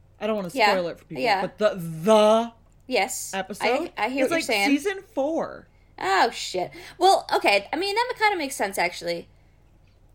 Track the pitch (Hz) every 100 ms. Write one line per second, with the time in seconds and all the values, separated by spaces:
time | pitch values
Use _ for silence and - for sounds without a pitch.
0 | _ - 214 214 175 262 208 190 170 -
1 | - 147 240 190 185 - 208 196 165 160
2 | 185 214 214 226 233 - _ _ - 233
3 | 226 - - 285 285 202 220 269 339 -
4 | 220 269 254 330 - 214 202 285 370 381
5 | - 294 285 320 180 - - _ _ -
6 | 370 381 - - - - - 339 - -
7 | 370 349 - - 330 - - 302 392 415
8 | 494 480 427 370 277 - 202 196 175 -
9 | 170 170 - _ _ _ _ _ _ _
10 | _